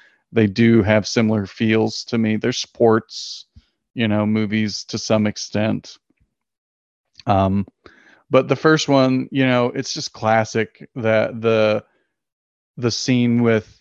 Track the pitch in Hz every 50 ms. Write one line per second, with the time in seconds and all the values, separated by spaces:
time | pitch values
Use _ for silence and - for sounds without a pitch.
0 | _ _ _ _ _ _ - 113 110 101 95 113 117 113 117 113 101 104 107 107
1 | 98 - - 123 113 110 110 107 98 95 - - 117 110 110 110 110 113 - -
2 | - - - 117 113 107 110 107 - 120 127 - - - _ - 120 113 110 113
3 | - _ - - - - - - - _ _ - _ _ _ _ _ _ _ 127
4 | 117 107 104 107 107 107 107 107 110 101 104 110 107 104 95 - - - - 110
5 | - - 113 110 107 107 101 - - - - 101 107 110 107 101 - - - -
6 | _ _ _ _ _ _ _ _ _ _ _ _ _ _ _ _ _ _ _ _
7 | _ _ _ - _ - 104 95 98 95 95 101 98 - _ _ _ - - _
8 | _ _ _ _ _ _ - 131 131 131 139 - - 160 156 151 - - 143 135
9 | 131 131 127 131 131 - - 139 131 131 127 123 120 123 127 135 131 - - -
10 | 147 - - - 120 110 110 113 110 - - 113 110 - _ _ - - _ 135
11 | 113 110 110 110 113 - - 113 110 117 113 110 110 107 107 107 - _ _ _
12 | _ _ _ _ _ _ _ _ _ _ _ _ _ _ _ - 120 120 107 -
13 | - - 131 123 120 120 117 120 120 117 113 110 104 - _ _